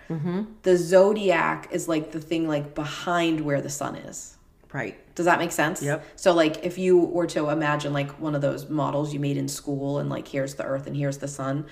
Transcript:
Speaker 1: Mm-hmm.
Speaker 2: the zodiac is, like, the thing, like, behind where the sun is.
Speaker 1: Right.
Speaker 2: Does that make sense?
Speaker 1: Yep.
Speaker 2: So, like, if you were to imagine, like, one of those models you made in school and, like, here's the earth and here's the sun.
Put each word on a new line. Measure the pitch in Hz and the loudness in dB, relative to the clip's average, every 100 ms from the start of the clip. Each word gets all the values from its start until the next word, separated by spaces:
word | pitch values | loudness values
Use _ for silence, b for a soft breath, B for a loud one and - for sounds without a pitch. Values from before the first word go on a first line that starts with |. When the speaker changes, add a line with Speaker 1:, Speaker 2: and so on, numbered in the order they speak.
| - | -8
Speaker 1:
Mm-hmm. | 165 170 180 214 - | -4 -2 -2 -4 -4
Speaker 2:
the | 180 180 | 4 4
zodiac | 165 185 196 214 196 165 160 156 - | 6 8 8 4 2 2 2 -2 -4
is, | 175 156 | -6 -2
like, | 156 156 | -2 -2
the | 165 | -8
thing, | - 165 160 | -4 -2 0
like, | 147 147 | -2 -4
behind | - 143 - - 175 165 160 | -6 -8 -6 -2 0 2 0
where | 147 139 | 0 -2
the | 139 | -2
sun | - 131 - | -6 -8 -8
is. | - - - - _ _ _ | -12 -14 -16 -20 _ _ _
Speaker 1:
Right. | 139 104 - - | -8 -8 -10 -16
Speaker 2:
Does | - 175 | -2 2
that | 147 | 2
make | 170 | 2
sense? | - 156 185 | 0 0 0
Speaker 1:
Yep. | 143 151 B - | -2 -4 B -2
Speaker 2:
So, | 190 | 2
like, | 170 156 156 180 | 6 4 2 -6
if | 180 | 0
you | 185 180 | 6 6
were | 160 175 165 | 6 0 -2
to | 180 151 | 0 0
imagine, | 156 151 147 147 | 0 2 0 0
like, | 143 139 - | -2 -2 -4
one | 156 | -4
of | 147 | 0
those | 139 135 147 | 0 -2 -4
models | 151 143 139 151 | -2 0 0 -2
you | 147 | -2
made | 143 139 | -2 -2
in | 139 | -4
school | - - 139 139 143 | -6 -6 -4 -2 -2
and, | 143 | -2
like, | 131 - | -6 -6
here's | 139 139 | -4 -4
the | 143 | -6
earth | - 135 143 | -4 -4 -4
and | 143 | -4
here's | 143 139 | -2 -4
the | 139 | -8
sun. | 143 135 139 147 | -6 -4 -4 -6